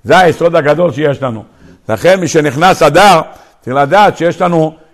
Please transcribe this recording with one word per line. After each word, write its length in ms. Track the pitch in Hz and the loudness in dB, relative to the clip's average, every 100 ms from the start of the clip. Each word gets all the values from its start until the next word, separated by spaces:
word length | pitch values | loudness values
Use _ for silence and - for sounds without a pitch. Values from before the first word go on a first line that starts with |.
זה 140 | - 170 | 0 2
היסוד 380 | 180 143 170 170 | 2 0 -2 0
הגדול 360 | 143 147 175 | -2 0 -2
שיש 300 | 123 151 139 | -2 -4 -4
לנו. 200 | 131 107 - _ - - - | -6 -8 -14 _ -20 -20 -8
לכן 320 | 107 170 190 | -2 0 0
מי 80 | 170 | 0
שנכנס 540 | 160 147 131 180 - | -2 -2 0 0 2
אדר, 380 | 156 151 202 165 - - _ _ | 2 4 4 4 0 -14 _ _
צריך 160 | - 135 | -8 -4
לדעת 400 | 139 190 202 - | 0 2 2 0
שיש 260 | 165 165 | -4 -2
לנו 300 | 180 165 156 156 _ | -2 -2 -2 -6 _